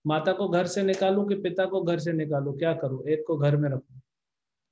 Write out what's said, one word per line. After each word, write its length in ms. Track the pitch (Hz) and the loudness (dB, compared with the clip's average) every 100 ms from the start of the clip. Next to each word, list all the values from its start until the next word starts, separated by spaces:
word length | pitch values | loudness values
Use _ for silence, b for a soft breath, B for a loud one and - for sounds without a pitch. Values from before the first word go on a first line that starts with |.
| 151 | -2
माता 260 | 156 160 | 0 2
को 140 | 180 196 | 0 2
घर 180 | 170 175 | 0 0
से 160 | 202 | 0
निकालूं 420 | 196 190 190 202 202 | 0 2 2 2 0
कि 80 | 202 | -2
पिता 300 | 185 180 185 | -2 0 0
को 160 | 190 | 0
घर 160 | 170 165 | 0 0
से 140 | 156 | 0
निकालूं, 400 | 160 151 143 139 | -2 0 -2 -2
क्या 200 | 139 165 | -2 -2
करूं? 280 | 160 135 131 139 | 0 -2 -4 -2
एक 160 | 151 - | -2 -2
को 100 | 156 | 0
घर 200 | 143 147 | 2 2
में 120 | 147 | 2
रखूं, 300 | 131 - - - _ _ _ _ _ _ | -2 -6 -20 -20 _ _ _ _ _ _